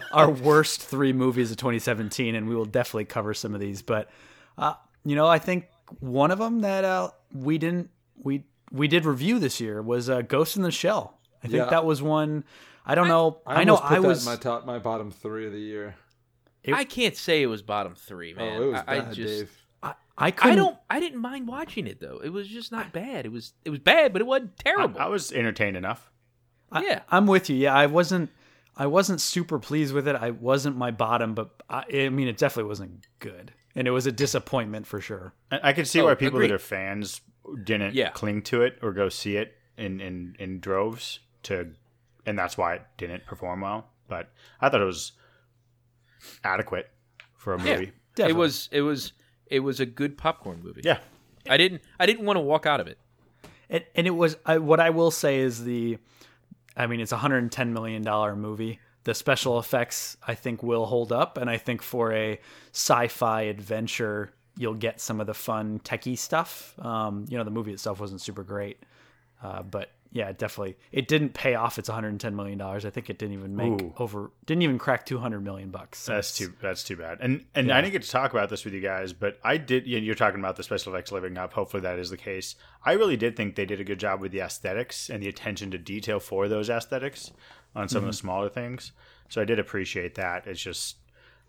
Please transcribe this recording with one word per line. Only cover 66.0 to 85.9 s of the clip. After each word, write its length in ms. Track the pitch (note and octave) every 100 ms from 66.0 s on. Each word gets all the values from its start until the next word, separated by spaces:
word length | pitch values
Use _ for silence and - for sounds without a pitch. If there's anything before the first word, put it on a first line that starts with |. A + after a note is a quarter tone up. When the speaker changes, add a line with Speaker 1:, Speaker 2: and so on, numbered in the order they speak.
| B2 B2
Speaker 2:
stuff. 560 | - D#3+ E3 - - -
Um, 460 | A#2+ A2+ G#2+ G2+ G#2+
you 100 | A#2+
know, 60 |
the 80 | G#2+
movie 220 | A2 G#2+
itself 260 | G2 A2 F#2+
wasn't 220 | G2+ F#2+
super 220 | - G2+
great, 380 | F#2+ G2+ G2+ - _ _ _ _ _ _
uh, 180 | G2 F#2+
but 300 | F#2+ G2 - _ _
yeah, 160 | B2 G2
it 80 | G2
definitely, 400 | G#2+ - G2 - _
it 160 | C#3+ A#2+
didn't 260 | D#3 C#3+
pay 220 | - C3+ A#2
off 220 | A#2 -
its 100 | G#2+
a 40 |
hundred 240 | A2+ G#2+ G#2
ten 160 | A#2 G2+
million 220 | G2+ G2+
dollars. 260 | G2 G2+ G2+
I 60 |
think 180 | B2 -
it 80 | G2
didn't 160 | G#2+
even 220 | G2 G2 G2+
make 260 | A#2 G2+
Speaker 1:
Ooh. 120 | F2+ -
Speaker 2:
over, 340 | A#2 G#2 G2+ _ -
didn't 160 | E3
even 160 | E3 B2
crack 280 | - B2 -
two 100 | B2+
hundred 260 | A#2+ G#2
million 260 | G2+ G2 F#2+
bucks. 340 | G2 G#2 - -
Speaker 1:
That's 240 | G#2+ -
Speaker 2:
That's 80 | -
Speaker 1:
too, 160 | F#2 -
that's 220 | G2 F2+
too 120 | - F2
bad. 220 | E2 F2
And, 240 | B2+ C#3+ - C#3+
and 120 | B2+
Speaker 2:
Yeah. 100 | B2+
Speaker 1:
I 40 |
didn't 120 | F#3+
get 100 | F#3+
to 60 | -
talk 200 | B2+ C3+
about 180 | A#2 G2+
this 140 | G#2+
with 100 | A2 F#2+
you 40 |
guys, 300 | F#2+ F#2+ F#2+
but 280 | F2 G2+ -
I 140 | A2+ D#3
did, 300 | B2+ B2+ B2
you 120 | A#2
know, 60 | G#2+
you're 80 | G#2
talking 240 | G#2+ G2
about 160 | F#2+ F#2
the 80 |
special 300 | F2+ G2 G2
effects 180 | F#2 -
living 260 | G2 F#2 F2+
up. 160 | F#2
Hopefully 280 | - F#2+ G2+
that 160 | F#2 F2+
is 120 | F2+
the 60 | F#2
case. 380 | - F#2 - - - _ C#3
I 80 |
really 240 | G3 G#3 B2
did 180 | A#2 A#2
think 200 | G#2 G#2
they 100 | G2
did 160 | G2+
a 20 |
good 160 | G2+ F#2+
job 220 | G#2 G2
with 100 | F#2+
the 80 | F#2+
aesthetics 680 | F2+ - F#2+ G2+ B2+ - -
and 120 | G#2+
the 40 | G2+
attention 440 | - A2 G2+ G2+
to 60 | F#2
detail 400 | E2+